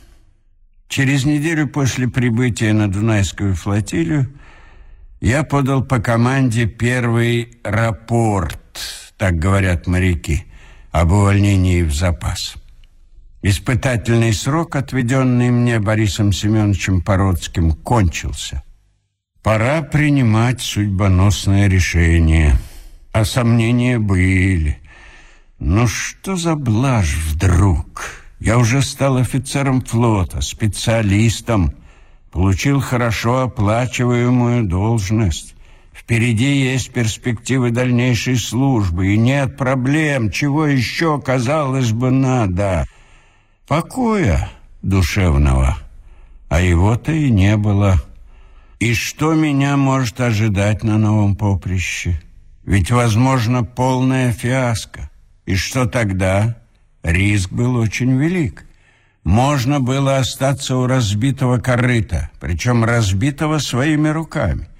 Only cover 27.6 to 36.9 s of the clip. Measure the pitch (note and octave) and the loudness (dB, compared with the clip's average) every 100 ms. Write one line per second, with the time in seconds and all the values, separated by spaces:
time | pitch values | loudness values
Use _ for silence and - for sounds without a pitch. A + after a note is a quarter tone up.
27.6 | G2 D#2 - - - - - - F2+ A#2 | 2 0 -4 -12 -14 -16 -20 -6 0 2
28.6 | A2+ C3+ - - C#3 B2+ A#2+ C#3 B2 C#3+ | 2 2 -2 -2 0 0 0 -2 -4 -2
29.6 | C3+ C3 - A#2 A#2+ G#2 E2+ - - - | 0 -2 0 0 2 2 -2 -4 -6 -4
30.6 | A2 - - A2+ G#2 G2+ A#2 - - G#2+ | -4 -2 -2 0 2 2 2 0 -2 0
31.6 | D2+ - - - - - - E2 F#2+ F#2 | 0 -4 -16 -20 -20 -20 -10 -2 0 0
32.6 | C#3 C#3 - B2 A#2+ - A#2 C3 B2 - | 0 0 0 -2 -2 -2 0 0 -2 -2
33.6 | G#2 A2+ B2+ - B2 A#2+ B2 B2+ A#2+ A#2+ | 0 0 -2 -2 0 2 2 2 2 0
34.6 | G#2 F2+ A2 A#2 F#2 G#2+ G2+ - - - | 0 -2 0 -2 0 0 0 -2 -10 -20
35.6 | - - - - - A2+ A#2+ A2 C3+ C#3 | -20 -20 -20 -16 -4 0 0 0 0 0
36.6 | B2+ C3 - | 0 -2 -4